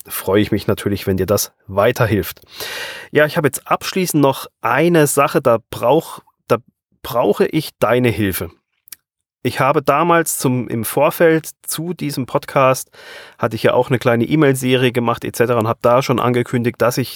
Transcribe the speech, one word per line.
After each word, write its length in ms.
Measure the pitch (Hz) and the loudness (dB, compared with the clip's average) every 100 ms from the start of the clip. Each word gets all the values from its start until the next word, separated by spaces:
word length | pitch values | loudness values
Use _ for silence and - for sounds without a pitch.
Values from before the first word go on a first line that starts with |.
| - | -14
freue 340 | - - 104 | -8 0 0
ich 100 | 101 | 2
mich 160 | 101 - | -2 -2
natürlich, 400 | 98 101 101 - | -4 -4 -4 -2
wenn 100 | 95 | -2
dir 80 | 95 | 0
das 280 | 101 - _ - | -2 -2 _ -6
weiterhilft. 760 | 95 113 - 113 104 - - _ - - - - - - | 0 0 2 0 0 -2 -10 _ -14 -12 -12 -12 -14 -4
Ja, 140 | 143 151 | 0 2
ich 100 | 170 | 2
habe 120 | 143 | -2
jetzt 200 | - - | -2 -4
abschließend 540 | 175 - 190 180 151 | -4 -2 -4 0 2
noch 260 | 139 - - _ | 2 0 -10 _
eine 460 | 113 127 170 170 147 | -2 2 4 4 4
Sache, 340 | - 143 156 | 2 2 2
da 160 | 131 113 - | 2 0 -2
brauch-, 500 | 104 117 156 - - _ _ - | -4 2 2 0 -12 _ _ -4
da 100 | 117 - _ _ _ | -4 -4 _ _ _
brauche 460 | - 117 180 - 196 | -6 -2 0 0 0
ich 240 | 156 - - | -2 -6 -4
deine 300 | 107 123 123 | 0 2 2
Hilfe. 420 | 98 101 87 85 - _ _ _ - _ _ _ _ | 0 -2 -2 -10 -14 _ _ _ -20 _ _ _ _
Ich 200 | 123 - | -6 0
habe 200 | 135 151 | 2 2
damals 560 | 139 143 175 170 160 - | 0 0 2 2 0 -2
zum, 300 | 139 127 113 | 0 0 -2
im 160 | 117 | -6
Vorfeld 640 | 107 135 151 - 165 160 - - - | -4 0 0 4 2 2 -2 -14 -10
zu 280 | - 170 | -8 -8
diesem 320 | 180 147 135 120 | -6 -6 -6 -4
Podcast, 640 | 143 - 143 131 131 - - - - - - | -6 -2 2 2 2 -4 -20 -20 -20 -20 -6
hatte 180 | 120 113 | -4 0
ich 80 | |
ja 100 | 117 | 2
auch 160 | 123 127 | 2 2
eine 80 | 123 | 0
kleine 280 | 123 117 117 | 2 0 2
E-Mail-Serie 640 | 156 143 131 127 127 127 | 4 4 2 0 2 2
gemacht 320 | 123 117 117 | 0 -2 -2
et 140 | 117 - | -6 -2
cetera 200 | 117 120 | 0 2
und 100 | 110 | 0
habe 120 | 113 | 0
da 200 | 120 123 | 4 4
schon 180 | 135 117 | 2 0
angekündigt, 560 | 123 120 123 123 120 - | 2 0 0 -2 -2 0
dass 180 | 113 143 | 0 0
ich 180 | 123 | -6